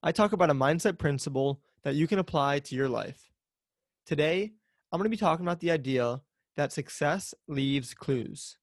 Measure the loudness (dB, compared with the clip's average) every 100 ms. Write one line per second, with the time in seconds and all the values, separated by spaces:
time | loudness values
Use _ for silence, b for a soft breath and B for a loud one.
0 | 0 4 4 6 4 6 4 4 0 0
1 | -2 0 -2 0 0 -2 _ _ -4 0
2 | 2 2 0 0 0 0 -4 -2 -2 -2
3 | -6 -12 _ _ _ _ _ _ _ _
4 | -6 0 2 0 -2 -8 _ _ _ -2
5 | -2 2 2 2 0 -2 0 0 0 0
6 | 0 -2 _ _ _ -4 -4 -4 -10 -2
7 | -2 -2 -6 -16 -8 -2 0 -2 -4 -12
8 | -4 -4 -4 -10 -16 -18